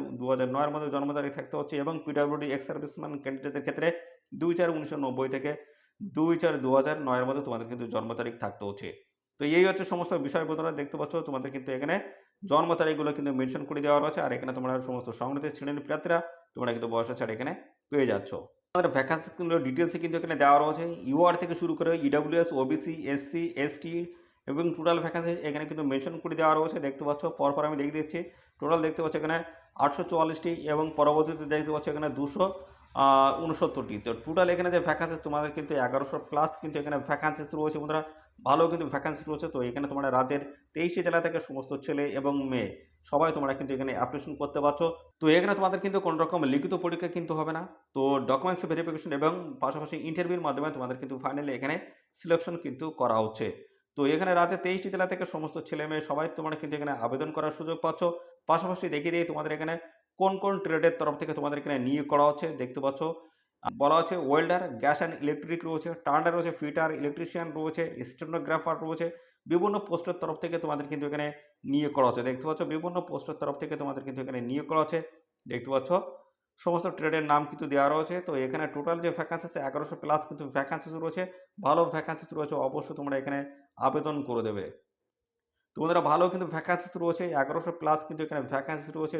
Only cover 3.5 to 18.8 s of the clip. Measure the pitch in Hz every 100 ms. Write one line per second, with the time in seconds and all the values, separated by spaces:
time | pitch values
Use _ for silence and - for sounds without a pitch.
3.5 | 143 143 147 165 170 - - _ 139 170
4.5 | 170 170 156 151 147 135 123 135 135 143
5.5 | 147 - _ _ - 196 151 165 160 165
6.5 | 147 127 135 147 156 135 127 127 143 135
7.5 | 113 113 123 113 113 113 117 120 - 101
8.5 | - 101 98 98 - _ _ _ - 147
9.5 | 175 190 190 185 175 170 175 139 170 156
10.5 | 156 165 147 143 151 147 165 156 131 135
11.5 | 135 131 131 147 196 - - _ - -
12.5 | 147 170 165 156 151 147 147 143 131 131
13.5 | 147 143 147 147 147 151 165 139 123 131
14.5 | 131 127 127 127 123 123 113 127 143 151
15.5 | - 143 147 139 151 170 170 170 - _
16.5 | - 123 117 117 117 113 123 113 113 139
17.5 | 190 - _ - 143 123 101 - 82 -
18.5 | _ _ 180